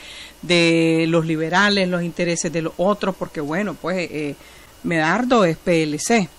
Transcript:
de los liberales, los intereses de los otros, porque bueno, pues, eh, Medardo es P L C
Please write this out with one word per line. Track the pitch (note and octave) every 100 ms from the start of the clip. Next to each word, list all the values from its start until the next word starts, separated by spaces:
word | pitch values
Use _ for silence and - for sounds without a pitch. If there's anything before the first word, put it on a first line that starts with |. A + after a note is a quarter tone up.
| - - - -
de | D#3 F3 E3+ E3 E3 D#3+ E3
los | E3+ D#3+
liberales, | D#3 D#3+ F3+ G#3 G3+ F3+
los | F3+
intereses | F3 - F3 E3+ F3
de | E3
los | D#3+ -
otros, | F3+ G#3 G3 F3+
porque | F3 -
bueno, | D3 E3 G#3
pues, | D3+ D#3+ F#3 E3
eh, | D3+ D3 D3 - - - -
Medardo | - E3+ D#3 G3 B3+ B3
es | F3+ D#3+
P | - E3
L | D#3 D3
C | - A#3 F3+